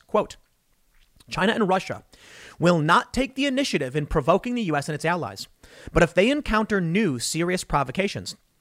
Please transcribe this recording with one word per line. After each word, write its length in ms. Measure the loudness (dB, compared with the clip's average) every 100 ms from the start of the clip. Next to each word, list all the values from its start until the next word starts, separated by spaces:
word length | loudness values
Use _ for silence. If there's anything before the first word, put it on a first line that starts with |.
| _
Quote, 300 | -2 -2 -8 _ _ _ _ _ _ _ _ -10
"China 240 | -2 0
and 160 | 0 0
Russia 340 | 0 -2 -12 -16 -20 -20 -20 -18 0
will 200 | 2 4
not 340 | 4 2 2
take 220 | -2 -4 -2
the 100 | 0
initiative 500 | 0 0 -2 -2 -4
in 100 | -2
provoking 480 | 0 2 2 0
the 100 | -4
U 120 | -2 -2
S 140 | -4
and 60 | -4
its 100 | -2
allies. 420 | -4 -6 -10 -16 _ -20 -20 -2
But 100 | 2
if 100 | 4
they 160 | 4 4
encounter 520 | 2 0 -2 0 0
new 380 | 0 0 0 0
serious 440 | -4 -2 -2 -2
provocations, 720 | -2 -2 -2 -2 -4 -4 -12 -14 _ _